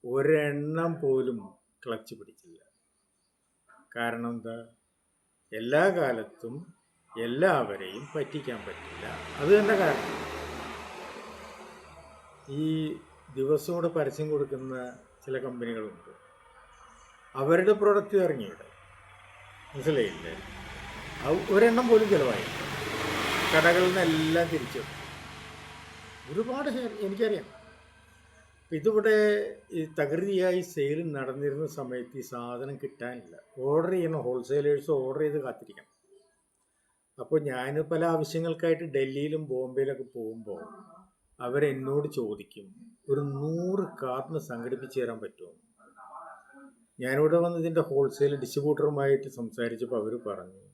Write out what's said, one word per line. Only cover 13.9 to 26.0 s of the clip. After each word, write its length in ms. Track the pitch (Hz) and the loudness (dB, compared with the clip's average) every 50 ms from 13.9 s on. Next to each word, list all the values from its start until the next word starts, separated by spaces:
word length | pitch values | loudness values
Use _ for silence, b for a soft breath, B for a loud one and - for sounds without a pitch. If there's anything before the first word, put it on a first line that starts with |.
| 170 165 | 2 2
പരസ്യം 320 | 147 139 139 - 156 151 | 0 0 0 -4 -2 0
കൊടുക്കുന്ന 480 | 151 143 139 139 139 127 131 131 131 127 123 123 123 - - - - _ - | 0 0 0 -2 -4 -8 -6 -6 -6 -6 -8 -8 -12 -16 -20 -20 -20 _ -10
ചില 80 | - 131 131 123 | -6 -6 -4 -4
കമ്പനികളുണ്ട്, 680 | 131 123 120 117 117 113 113 110 104 90 - - - - - _ - - _ - - - - - - - - - - - - - - - - - - - 131 | -6 -6 -6 -6 -6 -4 -6 -8 -10 -12 -16 -20 -20 -20 -20 _ -20 -20 _ -20 -20 -20 -20 -20 -20 -20 -20 -20 -20 -20 -20 -20 -20 -20 -20 -20 -12 -6 -2
അവരുടെ 340 | 139 147 165 175 185 208 214 202 | 4 6 6 6 8 6 4 6
പ്രോഡക്റ്റ് 420 | 202 208 202 202 202 202 208 196 185 | 6 6 6 6 2 4 2 4 4
ഇറങ്ങി 240 | 170 151 131 107 95 | 4 2 -2 -4 -10
ഇവിടെ, 180 | 82 - - - - - - - - - - - - - - - - - - - - - - - - | -12 -14 -18 -20 -20 -20 -20 -20 -20 -20 -20 -20 -20 -20 -20 -20 -20 -20 -20 -20 -20 -20 -20 -14 -12
മനസ്സിലായില്ലേ? 600 | 139 131 156 151 135 113 98 87 - 85 82 80 - - - - - - - - - - - - - - - - - - | -2 0 2 4 4 2 2 -2 -6 -10 -10 -10 -10 -12 -14 -14 -14 -14 -14 -14 -12 -12 -12 -12 -12 -12 -12 -10 -6 0
അത് 260 | 135 160 185 - - 202 | 0 0 0 2 4 6
ഒരെണ്ണം 300 | 202 226 233 226 233 247 233 | 8 8 8 6 6 6 8
പോലും 180 | 233 214 220 202 202 | 8 8 8 8 6
ചിലവായില്ല. 420 | 156 139 127 110 98 - - - - - - - - - - - - - - - - - - - - - - | 6 6 4 2 0 -2 -4 -6 -6 -6 -6 -6 -6 -6 -6 -4 -4 -4 -2 -2 -2 -2 0 0 0 0 4
കടകളിൽ 400 | - 160 156 170 175 180 185 180 | 4 6 6 8 6 8 6 4
നിന്നെല്ലാം 560 | 180 190 175 165 160 160 156 156 160 170 170 165 165 | 4 4 4 4 4 2 2 2 4 2 2 2 0
തിരിച്ചു. 300 | 147 123 - - 127 107 - - - - - - - - - - - - - - - - - - - - - - - | -4 -4 -4 -8 -8 -8 -8 -12 -12 -14 -14 -14 -14 -14 -16 -16 -16 -16 -16 -16 -18 -18 -18 -18 -18 -18 -18 -20 -20